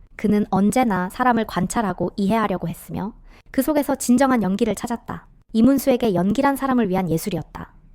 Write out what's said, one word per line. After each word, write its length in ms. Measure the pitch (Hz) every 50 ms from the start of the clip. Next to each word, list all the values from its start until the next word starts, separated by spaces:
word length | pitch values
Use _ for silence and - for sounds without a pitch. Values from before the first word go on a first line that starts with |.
| - - -
그는 300 | - - 208 208 208 208 -
언제나 600 | - 185 196 208 202 254 262 233 190 180 180 185
사람을 360 | - - 247 254 233 226 220
관찰하고 640 | - - 175 185 185 - 247 220 190 180 - - 185 -
이해하려고 520 | - 196 190 220 226 208 202 190 180 - 160
했으며 460 | 165 - - - 165 175 175 208 - - - - - - _ -
그 100 | - -
속에서 340 | 254 311 302 294 277 - 269
진정한 480 | 262 - - 247 247 277 262 254 240 196
연기를 320 | 185 190 202 240 226 196
찾았다. 520 | - - - - - - - 156 160 - - - - _ _ -
이문수에게 600 | 220 226 262 277 269 - 277 254 240 254 226 185
연기란 400 | 175 175 196 220 269 277 277 277
사람을 340 | 262 277 262 254 247 226 190
위한 200 | 180 185 185 165
예술이었다. 640 | 165 165 - 208 185 160 143 - - - 165 - - - - -